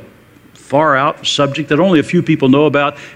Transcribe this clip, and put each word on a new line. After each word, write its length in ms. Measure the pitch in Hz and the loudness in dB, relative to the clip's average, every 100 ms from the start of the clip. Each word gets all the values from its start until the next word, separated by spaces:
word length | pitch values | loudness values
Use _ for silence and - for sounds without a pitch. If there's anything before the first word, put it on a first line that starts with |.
| - - _ _ - | -8 -20 _ _ -20
far 440 | - - 139 156 131 | -20 -4 0 2 2
out 280 | 147 - | 0 -4
subject 440 | - - 143 143 147 | -6 -2 -2 -4 -2
that 100 | 151 | 0
only 200 | 190 160 | 2 2
a 40 | |
few 180 | 131 180 | 0 -2
people 280 | 160 156 135 | 0 0 2
know 160 | 139 | 4
about, 320 | 151 143 143 143 - | 2 0 -2 -6 -12